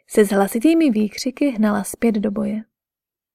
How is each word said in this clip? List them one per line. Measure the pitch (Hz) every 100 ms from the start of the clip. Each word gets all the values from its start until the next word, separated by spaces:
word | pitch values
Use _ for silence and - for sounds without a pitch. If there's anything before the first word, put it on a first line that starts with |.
| _
se | -
s | 202
hlasitými | 196 196 233 311 330 311
výkřiky | 214 214 - 254 254 285
hnala | 214 214 208
zpět | 196 - 233
do | 214 208
boje. | 202 208 214 220 _ _ _ _ _ _